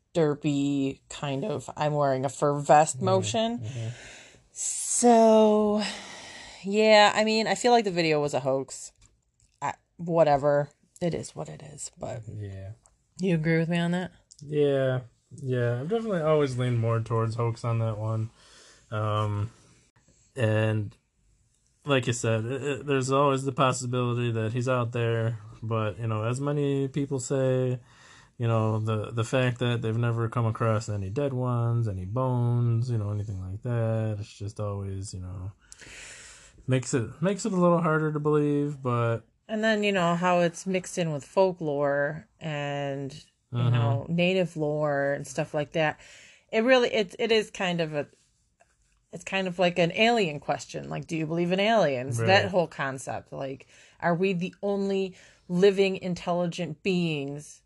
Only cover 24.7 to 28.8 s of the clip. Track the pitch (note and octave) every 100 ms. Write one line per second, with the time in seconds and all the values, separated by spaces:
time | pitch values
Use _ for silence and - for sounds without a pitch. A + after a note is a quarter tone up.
24.7 | B2+ A#2 B2 A#2 A#2 A2+ A2+ - - A2
25.7 | A2+ G#2+ F#2+ A2+ G#2+ A2 B2+ C#3+ D3 C#3+
26.7 | C#3 C#3 C#3 C#3 C3+ - C3+ C3 B2+ B2+
27.7 | B2 - - - - - _ A#2 A2+ A2
28.7 | A2